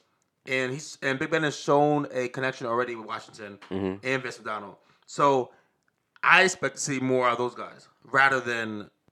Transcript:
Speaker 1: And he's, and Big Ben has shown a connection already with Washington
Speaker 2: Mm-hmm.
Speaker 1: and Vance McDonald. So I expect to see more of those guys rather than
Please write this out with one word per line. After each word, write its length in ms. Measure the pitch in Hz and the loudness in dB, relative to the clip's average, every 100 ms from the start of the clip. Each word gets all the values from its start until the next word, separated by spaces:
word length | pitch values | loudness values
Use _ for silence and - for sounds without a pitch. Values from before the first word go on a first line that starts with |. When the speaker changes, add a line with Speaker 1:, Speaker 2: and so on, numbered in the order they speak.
| _ _ _ _ - | _ _ _ _ -4
Speaker 1:
And 260 | 131 127 | -2 -2
he's, 260 | 143 - - | -6 -12 -4
and 160 | 139 131 | -2 -2
Big 120 | 156 | 0
Ben 120 | 160 | 0
has 120 | 151 135 | 0 -2
shown 480 | - 143 147 147 143 | 4 4 6 2 -2
a 160 | 127 123 | -4 -4
connection 380 | 135 131 127 123 | -2 -4 -4 -2
already 280 | 117 120 117 | -2 -2 -6
with 100 | 107 | -10
Washington 520 | 110 - - 104 101 - | -10 -12 -16 -16 -16 -8
Speaker 2:
Mm-hmm. 360 | 95 95 98 127 | -4 -4 -4 -4
Speaker 1:
and 160 | 131 | -4
Vance 160 | 127 - | -4 -10
McDonald. 380 | 110 107 101 - _ _ - | -8 -8 -10 -18 _ _ -10
So 440 | - 143 135 120 _ _ _ _ _ _ _ | 2 4 4 0 _ _ _ _ _ _ _
I 200 | 139 175 | 4 6
expect 340 | 185 - 135 - | 6 2 -6 -4
to 60 | |
see 180 | - 131 | -4 -2
more 280 | 131 127 123 | 0 2 2
of 100 | 117 | 0
those 160 | 123 | -2
guys 340 | 113 92 117 _ _ | -6 -16 -18 _ _
rather 360 | - 135 139 131 | -2 2 4 2
than 500 | 120 117 110 107 101 _ _ | -2 -4 -4 -8 -12 _ _